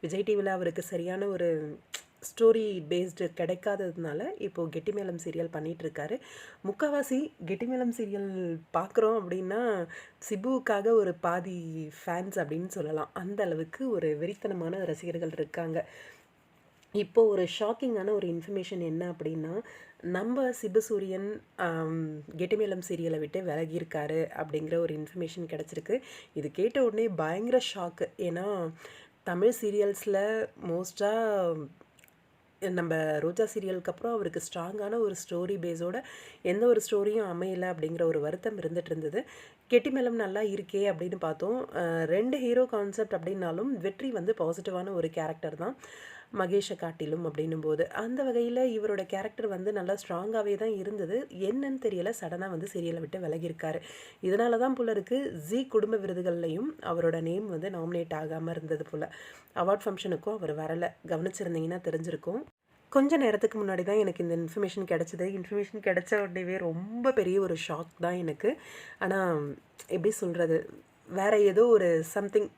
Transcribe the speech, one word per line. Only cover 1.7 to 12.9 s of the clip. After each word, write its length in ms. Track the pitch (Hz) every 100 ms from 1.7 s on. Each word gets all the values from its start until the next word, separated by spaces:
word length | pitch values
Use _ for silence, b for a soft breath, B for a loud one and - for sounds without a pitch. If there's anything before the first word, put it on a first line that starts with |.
| 151 _ - - _
ஸ்டோரி 640 | - - 226 226 214 185 151
பேஸ்டு 420 | 175 180 170 175 -
கிடைக்காததுனால 1040 | 170 180 214 202 185 170 165 147 262 415
இப்போ 220 | 196 -
கெட்டிமேளம் 560 | 165 165 165 202 190 170
சீரியல் 280 | 170 160 165
பண்ணிட்டு 340 | 165 156 165 160
இருக்காரு. 320 | 160 147 233 B B B B
முக்காவாசி 680 | 190 202 302 285 262 262 302 - 170
கெட்டிமேளம் 500 | 190 240 254 247 233
சீரியல் 340 | 214 202 202 185 180 165 165
பார்க்குறோம் 440 | 165 190 - 220 226
அப்படின்னா, 720 | 180 185 185 208 240 196 165 B B _ -
சிபுவுக்காக 600 | 202 233 262 254 208 208
ஒரு 220 | 226 190
பாதி 460 | 165 175 175 180 180 165 160 151 - -
ஃபேன்ஸ் 340 | 170 185 185
அப்படின்னு 280 | 151 156 180
சொல்லலாம். 420 | 190 151